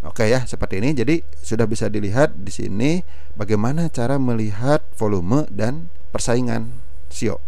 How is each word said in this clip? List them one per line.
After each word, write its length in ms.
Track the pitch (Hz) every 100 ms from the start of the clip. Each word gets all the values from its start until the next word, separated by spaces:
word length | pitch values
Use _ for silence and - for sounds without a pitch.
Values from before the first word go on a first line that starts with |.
Oke 300 | - - 110
ya, 160 | 127 123
seperti 320 | - 101 95
ini. 160 | 123 151
Jadi 260 | 113 165 - -
sudah 240 | - 113 113
bisa 240 | 107 104
dilihat 420 | 104 101 110 151 -
di 100 | 98
sini 540 | 95 98 95 135 175 - - - -
bagaimana 560 | 104 107 113 151 170
cara 240 | - 117 139
melihat 680 | 127 117 107 101 127 151 - -
volume 480 | 107 101 87 135 156
dan 400 | 101 107 147 165 - -
persaingan 720 | - - 120 123 113 113 - - - -
sio. 260 | - 113 90